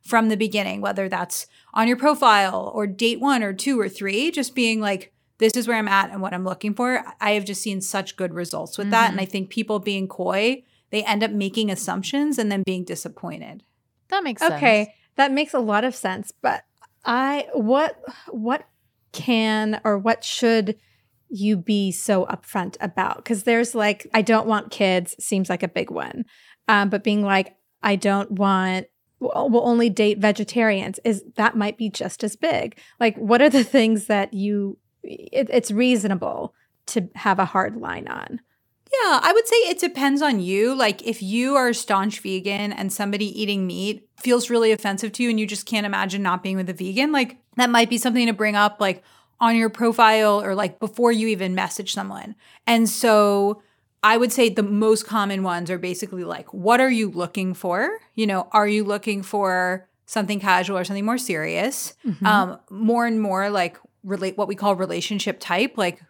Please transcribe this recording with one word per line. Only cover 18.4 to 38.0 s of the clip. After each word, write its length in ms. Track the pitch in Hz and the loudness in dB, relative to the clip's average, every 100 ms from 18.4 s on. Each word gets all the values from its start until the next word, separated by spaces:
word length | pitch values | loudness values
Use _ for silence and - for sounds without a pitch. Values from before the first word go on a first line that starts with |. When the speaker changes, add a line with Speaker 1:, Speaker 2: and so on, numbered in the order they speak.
| 220 294 - _ _ _ _ | -4 -4 -8 _ _ _ _
Speaker 3:
can 680 | - - 226 220 214 214 214 | -8 0 0 2 0 -2 -2
or 140 | 220 202 | 0 0
what 260 | 220 226 | 0 0
should 540 | - - 233 226 202 214 _ _ _ _ _ | -2 0 2 2 0 -6 _ _ _ _ _
you 260 | 220 208 202 | -4 0 0
be 340 | 170 208 196 | 2 0 0
so 340 | 170 - 196 - | -2 0 0 0
upfront 500 | - - 202 185 - | -6 -6 -6 -6 -8
about? 420 | 185 180 185 - - | -6 -2 -4 -4 -4
'Cause 180 | 220 | -2
there's, 320 | 240 233 233 240 | 2 2 0 0
like, 320 | 208 208 - | 0 0 0
"I 80 | 220 | 0
don't 260 | 214 220 226 | 4 2 2
want 240 | 208 - | -2 -2
kids," 440 | - 196 185 180 - | 0 2 2 -2 -10
seems 260 | - 196 185 | -4 -2 -2
like 140 | 180 | -2
a 40 | 180 | -4
big 240 | - - | -4 -6
one. 340 | 78 69 - 226 _ - _ - | -8 -8 -10 -10 _ -20 _ 2
Um, 220 | 208 202 | 4 4
but 140 | 202 | 0
being 180 | 208 208 | 0 0
like, 320 | 202 196 190 _ _ _ | 2 2 0 _ _ _
"I 120 | 214 196 | 0 2
don't 360 | 196 196 196 | 2 0 -2
want, 560 | 190 196 190 185 185 - _ _ _ | 0 2 2 2 -2 -6 _ _ _
we'll, 300 | 247 - 277 | -4 -2 2
we'll 180 | 233 240 | 2 4
only 220 | 233 233 | 4 2
date 280 | 190 208 208 | 2 2 2
vegetarians," 800 | 208 208 208 240 220 196 190 190 | 0 0 -2 0 2 0 -4 -4
is, 200 | 233 196 - - | -2 -2 -4 0
that 200 | 214 220 | 0 0
might 220 | 208 - | -2 -4
be 120 | 214 | -6
just 340 | - 185 - | -6 -8 -6
as 120 | 208 - | -6 -2
big. 420 | 330 294 - - - _ | -2 0 -4 -10 -20 _
Like, 160 | 233 - | 0 0
what 240 | 202 240 | 2 6
are 80 | 294 | 6
the 140 | 269 | 6
things 440 | 226 277 226 220 208 | 4 4 4 2 2
that 260 | 208 196 | 0 0
you, 440 | 196 202 208 196 - _ _ | -2 -2 -2 -4 -8 _ _
it, 460 | - - - 262 247 | -16 -16 -4 -2 2
it's 200 | 247 240 | 0 0
reasonable 840 | 208 254 240 196 185 85 64 - _ _ _ - | 2 2 2 0 -2 -4 -6 -10 _ _ _ -6
to 220 | 226 175 - | -4 -4 -4
have 220 | 208 190 | -2 0
a 60 | 180 | 2
hard 300 | 190 202 226 | 0 -2 -4
line 320 | - 85 | -8 -8